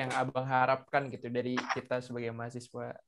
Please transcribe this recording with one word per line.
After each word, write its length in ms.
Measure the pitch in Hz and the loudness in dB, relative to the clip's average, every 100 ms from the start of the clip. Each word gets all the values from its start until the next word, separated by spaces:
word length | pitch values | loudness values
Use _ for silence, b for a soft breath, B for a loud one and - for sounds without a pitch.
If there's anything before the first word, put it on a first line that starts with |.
yang 80 | 127 127 | 0 0
Abang 320 | 131 127 135 | 0 0 2
harapkan 640 | 127 127 131 - 143 135 | 4 6 4 2 0 0
gitu 160 | 123 120 | -4 -2
dari 240 | 123 123 127 - 127 | -2 0 0 -2 -4
kita 240 | 123 127 | -2 -4
sebagai 320 | 127 120 117 | -2 -4 -4
mahasiswa 640 | 113 117 123 - 123 120 - | -4 -6 -8 -10 -8 -8 -10